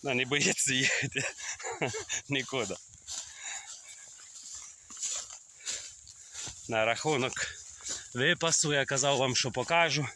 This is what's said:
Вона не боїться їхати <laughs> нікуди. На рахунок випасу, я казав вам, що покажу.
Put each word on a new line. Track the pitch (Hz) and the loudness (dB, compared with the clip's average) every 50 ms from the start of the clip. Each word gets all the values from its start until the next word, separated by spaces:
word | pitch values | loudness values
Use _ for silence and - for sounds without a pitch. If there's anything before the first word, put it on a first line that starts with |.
| - | 0
Вона | 143 131 | 2 2
не | 123 131 | 2 4
боїться | 123 143 143 - 190 - - - 143 131 | 4 4 4 4 4 4 2 2 2 4
їхати | 127 131 131 - - - - - 131 - - - - - - - - - - - - | 4 4 4 4 2 0 0 -2 -2 -2 -2 -6 -6 -8 -8 -8 -6 -6 -8 -4 -2
<laughs> | - 131 - 440 - - - - - - | -2 -2 -2 -4 -6 -4 -6 -6 -4 -2
нікуди. | 139 135 127 - - 131 110 98 92 - - - - - - - - - - - - - - - - - - - - - - - - - - - - - - - - - - - - - - - - - - - - - - - - - - - - - - - - - - - - - - - - - - - - - - - - - - - - - - - | -2 -2 -2 0 -2 -2 -2 -2 -4 -8 -10 -18 -20 -20 -12 -10 -8 -8 -8 -10 -12 -12 -10 -10 -10 -10 -10 -12 -14 -14 -14 -18 -18 -16 -18 -18 -18 -18 -18 -18 -18 -16 -16 -14 -14 -14 -14 -14 -18 -20 -20 -18 -12 -8 -6 -4 -4 -4 -6 -8 -12 -16 -18 -20 -20 -12 -8 -6 -6 -6 -8 -12 -16 -16 -20 -20 -20 -18 -18 -14 -12 -10 -10 -10 -10 -12 -6 0
На | 117 110 110 | 2 4 4
рахунок | 113 117 - - 156 156 135 123 127 - - - - - - - - - - - - - - - - - | 4 4 2 2 2 4 4 2 2 0 -2 -4 -4 -6 -12 -14 -16 -16 -12 -8 -6 -6 -6 -8 -8 0
випасу, | 120 127 156 175 - 165 165 160 - - 151 | 2 4 4 4 4 4 2 4 4 4 4
я | 147 143 135 | 4 4 4
казав | - 139 135 131 143 143 123 | 2 2 4 4 4 6 6
вам, | 135 131 123 | 4 4 2
що | - - 127 | 2 0 0
покажу. | - 127 120 - 170 170 170 160 135 147 143 120 - | 0 0 0 4 6 6 6 6 4 2 0 -2 -4